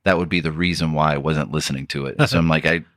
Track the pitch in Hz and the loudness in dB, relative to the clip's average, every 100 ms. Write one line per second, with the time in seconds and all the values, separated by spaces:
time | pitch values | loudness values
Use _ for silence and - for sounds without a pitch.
0 | 98 87 85 87 80 78 90 82 80 78 | 0 0 0 0 -2 -2 -2 0 0 2
1 | 76 71 73 76 71 76 - 67 67 73 | 2 2 0 -2 -2 -4 -4 -6 -6 -6
2 | 67 - 147 85 82 80 78 85 - | -6 0 0 4 4 4 2 0 -4